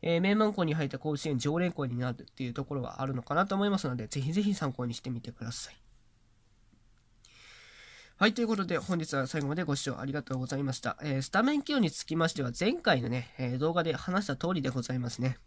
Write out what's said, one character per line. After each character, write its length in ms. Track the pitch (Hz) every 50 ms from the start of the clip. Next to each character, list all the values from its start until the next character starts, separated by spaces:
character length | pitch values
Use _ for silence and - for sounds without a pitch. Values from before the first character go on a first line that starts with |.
え 160 | - 165 170
ー、 40 | 170 180
名 120 | 196 202
門 200 | 214 214 214 208
校 100 | 202 175
に 80 | 160 151
入 140 | 160 151
っ 20 | 139
た 100 | - 139
甲 160 | - 156 151
子 140 | 139 - 160
園 100 | 143 123
常 200 | 117 143 151 170
連 120 | 180 180
校 140 | 165 - 143
に 140 | 127 120 120
な 140 | 127 127 117
る 100 | - -
っ 120 | - _
て 80 | - 135
い 60 | 123
う 60 | 117
と 100 | - 143
こ 120 | - 147
ろ 60 | 135 123
は 200 | - - - 131
あ 40 |
る 80 | 135 131
の 80 | 123 117
か 120 | - 143
な 120 | 160 190
と 80 | 196 202
思 120 | 196 202
い 20 | 202
ま 80 | 202
す 120 | 190 - 143
の 60 | 127
で、 120 | 120 110
ぜ 160 | 107 - 143 131
ひ 100 | 143 160
ぜ 100 | 196 208
ひ 120 | 208 202
参 180 | - 160 139 127
考 140 | - 123
に 80 | 123 117
し 60 | -
て 100 | - 127
み 100 | 123 117
て 100 | 117 -
く 140 | 117 - 117
だ 80 | 113 117
さ 180 | - - -
い。 60 | - - - - - - _ _ _ _ _ _ _ _ _ _ _ _ - _ - _ _ - - _ _ _ _ _ _ - - - - - - - - - - - - - - - - - -
は 100 | _ 190
い、 60 | 220 226
と 80 | 240
い 40 | 233
う 40 | 220
こ 80 | 220
と 80 | 202 190
で、 140 | 170 180 147
本 180 | - - 185
日 160 | 170 156 - -
は 140 | 139 131
最 160 | 135 - 156 143
後 60 | 139
ま 60 | 147
で 100 | 170 180
ご 120 | 147 143
視 80 | 139 -
聴 140 | 143 127 -
あ 80 | 110
り 80 | 139 135
が 80 | 147 139
と 120 | - 135
う 40 | 127
ご 80 | 127
ざ 100 | 127 135
い 60 | 135 143
ま 100 | 135 127
し 80 | -
た。 160 | - 120 - - -
え 160 | 151 135 135
ー、 40 | 135
ス 60 | -
タ 140 | - - 220
メ 140 | 269 294
ン 60 | 285 277
起 100 | - 294
用 60 | 269
に 120 | 220 160
つ 140 | - - -
き 120 | - 160
ま 100 | 165 165 160
し 40 | -
て 100 | - 135
は、 80 | 120 - -
前 220 | 175 214 277 349
回 220 | - - 170 127 117
の 80 | 117
ね、 240 | 120 127 120 - -
え 200 | - 131 123 123
ー、 20 | 127
動 160 | 143 160 165
画 80 | 175 165
で 120 | 165 156
話 300 | - - - 180 196 202
し 20 | -
た 80 | 139
通 180 | - - 170 185
り 80 | 170 135
で 80 | 135
ご 100 | 127 131
ざ 140 | 117 - 131
い 40 | 127
ま 120 | 123 120
す 100 | - -
ね。 160 | 123 131 123 - -